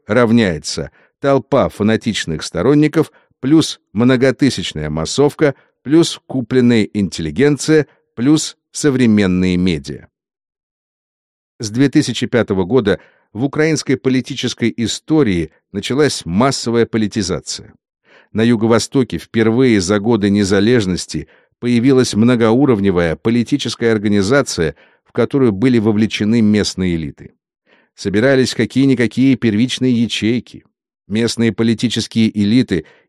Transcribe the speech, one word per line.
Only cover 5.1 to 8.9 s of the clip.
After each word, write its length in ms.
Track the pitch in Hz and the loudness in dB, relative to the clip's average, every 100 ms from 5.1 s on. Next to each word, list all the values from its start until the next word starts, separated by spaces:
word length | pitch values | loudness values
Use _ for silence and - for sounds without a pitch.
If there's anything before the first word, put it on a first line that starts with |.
| - 143 - 151 131 _ _ | 0 0 2 -2 -2 _ _
плюс 380 | - 156 165 - _ | 0 2 2 -2 _
купленная 580 | 131 120 131 120 117 | -8 -2 2 4 4
интеллигенция 1000 | 101 104 95 - 80 76 139 143 - 156 139 _ _ | 0 -2 -4 -4 -8 0 0 0 2 0 0 _ _
плюс 420 | - 123 156 - - _ | -4 0 0 0 -12 _
современные 840 | - 151 | -4 -2